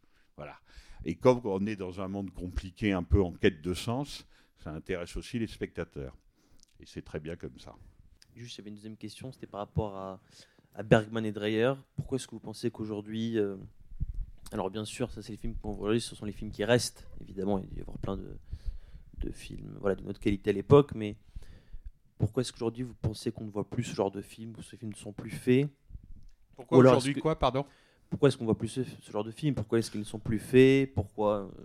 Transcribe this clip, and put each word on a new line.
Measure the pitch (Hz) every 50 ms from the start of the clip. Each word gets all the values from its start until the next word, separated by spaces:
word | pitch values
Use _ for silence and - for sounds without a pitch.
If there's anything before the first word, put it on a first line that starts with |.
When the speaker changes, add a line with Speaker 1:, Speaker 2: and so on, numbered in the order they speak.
| _ _ _ _ _ _ _
Speaker 1:
Voilà. | - 73 71 69 - _ _ - - - - - - -
Et | 82 85
comme | - - 127 127 123 120
on | 107 95 95 101
est | 110 107
dans | 95 92 92 90 101
un | 95 95
monde | 98 101 101 -
compliqué, | - - 87 92 87 - 98 90 - - 113 104
un | 95 90 85
peu | - - 101
en | 92 85
quête | 85 - - 98 87 76
de | 76 90 90
sens, | - - 117 117 135 - - - - - - - _ _ _ _ _ -
ça | 85
intéresse | 76 80 - - 92 87 87 - -
aussi | 92 82 - - 117
les | 110
spectateurs. | - - - 104 - - 90 82 - - 73 67 64 - - _ _ _ _ _ _ - - - _ _ -
Et | 76
c'est | - - -
très | - - - 80
bien | 76 80 87
comme | - - 67 62 62
ça. | - - 57 - - - - - - - - _ _ _ _
Speaker 2:
Juste, | 113 120 117 -
j'avais | - 98 104
une | 107
deuxième | 104 107 110 107
question, | - 110 107 - - - 131
c'était | 127 - 110
par | - - 98
rapport | 104 - _ - 110 104 95
à, | 95 95 95 95 - _ _ - - - _ _ _ _ _ -
à | 101
Bergman | 104 107 123 110 107 107 113 113 110
et | 107
Dreyer. | 101 104 104 107 110 110 117 131 139 135 - _ _
Pourquoi | 147 - - 135
est-ce | 123 -
que | - 117
vous | 107
pensez | - 110 107 - - 117
qu'aujourd'hui... | - - 107 107 107 104 104 107 110 110 113 117 113 110
Euh, | 101 98 98 95 104 104 - - - - - - - - - - - - - - - -
alors | 107 107 90 95
bien | 98 110 107
sûr, | - - - 123 -
ça | - 110
c'est | 101 -
les | 104 -
films | - 113 -
qu'on | - - 110
voit | 101 - 101
aujourd'hui, | 104 113 120
ce | - - 95
sont | - 110
les | 104
films | 98 - 110 104
qui | 95 - 104
restent, | 110 123 120 - - - - - - - -
évidemment, | - - 95 98 92 101 101 95
il | 101 -
doit | - -
y |
avoir | - - - -
plein | - 98 98
de, | 95 95 98 - - - - - - - - - - - - - - - - - -
de | - -
films, | - - - - - - 50 - - 101
voilà, | 98 101 95
d'une | 98 98 98
autre | 101 -
qualité | - 107 101 95 - 107
à |
l'époque, | 101 98 92 - 143 147 143 - -
mais | 113 107 104 - - - - - - - - - - - - - - - - - _ _ _ _ -
pourquoi | 110 - - 135
est-ce | 120 -
qu'aujourd'hui | - - 117 113 113 123
vous | 127 120 107 -
pensez | - 110 107 - - 117
qu'on | - - 113
ne | 104
voit | 98 104 98 -
plus | - 123 120
ce | - -
genre | 113 98 101
de | 98 101
films, | 98 - - 113 113 113 110 -
ou |
ces | - - -
films | - 113 107
ne | 101
sont | - - 107
plus | 101 - - 110
faits ? | - 147 - 131 127 135 143 143 - _ _ - - - - - - - - - - _ - _ -
Speaker 1:
Pourquoi | - 123 - - 127
Speaker 2:
Ou |
alors | 123 131
Speaker 1:
aujourd'hui | 123 131 127 139
Speaker 2:
est-ce | 143
que | 135
Speaker 1:
quoi, | - 156 160 -
pardon ? | 147 127 120 135 143 - - _ _ _ _ _ _ _
Speaker 2:
Pourquoi | - - 147 135
est-ce | -
qu'on | - 120
voit | 110 104
plus | - 117 110
ce, | - 131 123
ce | - 104 - - -
genre | - 104 107
de | 113
films ? | 110 - 151 147 123
Pourquoi | - 104 - 117 117
est-ce | 110 -
qu'ils | - 107
ne | 104
sont | - - 107
plus | - - 107 101
faits ? | - - 127 127 131 135 135 135 135 131 -
Pourquoi, | - 101 - - 107 104 104 107 101
euh, | 98 95 - -